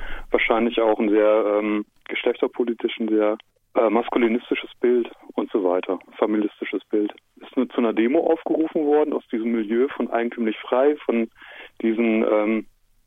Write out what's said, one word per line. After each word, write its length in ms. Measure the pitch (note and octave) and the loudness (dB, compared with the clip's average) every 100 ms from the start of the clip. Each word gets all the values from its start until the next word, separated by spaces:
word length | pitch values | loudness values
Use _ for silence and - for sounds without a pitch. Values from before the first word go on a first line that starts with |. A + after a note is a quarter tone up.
| - - - | -6 -8 -4
wahrscheinlich 500 | A2+ - A2+ A#2 A#2 | -2 0 0 0 0
auch 180 | A2+ G#2+ | 0 2
ein 100 | A2 | 2
sehr, 500 | G#2+ G#2 G#2+ G#2 G#2 | 4 4 4 2 0
ähm, 260 | G#2+ G#2 - _ - | 0 -2 -4 _ -10
geschlechterpolitisch, 960 | - B2 A#2+ B2+ - A#2+ A#2 A2+ - | -4 -2 -2 -2 -2 -4 -2 -4 -4
ein 100 | A2 | 0
sehr, 280 | A2 G#2+ A2 _ _ _ B2 | 2 2 -2 _ _ _ 0
äh, 140 | A2+ | 2
maskulinistisches 800 | A2 A#2+ - A#2 A#2 - - - - | 2 0 2 2 0 -2 -6 -6 -2
Bild 280 | A#2+ B2 A#2 - - | 0 2 0 -8 -12
und 160 | - G2+ | -6 -2
so 120 | A2+ | 0
weiter, 340 | F2+ F#2 F#2 F2+ - - | 0 0 -2 -6 -6 -2
familistisches 640 | A2 G#2+ G#2 - - G2+ - | 0 0 -2 -4 -8 -8 -4
Bild. 200 | G#2+ G#2 - _ _ | -2 -2 -8 _ _
Ist 160 | - - | -10 -4
nur 100 | B2 | -4
zu 80 | - | 0
einer 140 | A#2 | -2
Demo 280 | G#2 A2+ D#3+ | 2 2 2
aufgerufen 680 | - E3 - D#3 D#3+ E3+ D3 | 2 0 -2 -2 -2 -2 2
worden 280 | D3 D3+ | 2 2
aus 100 | C3+ - | -2 -4
diesem 200 | A2+ A#2 | -4 -2
Milieu 360 | A#2 G#2 A#2 C#3+ | -2 0 0 0
von 240 | - A#2+ | -2 -4
Eigentümlich 440 | A#2 A#2 A#2+ A2 - | -2 -2 -2 -4 -4
Frei, 380 | - B2+ C#3+ D3 | -2 2 2 0
von 240 | - A#2 A2+ - - - - - | 0 -2 -2 -8 -20 -20 -20 -4
diesen, 420 | A2+ A2 A#2 A2 | -2 2 2 2
ähm, 420 | A2 G#2+ G#2+ A2 - _ _ _ | 2 2 2 -2 -4 _ _ _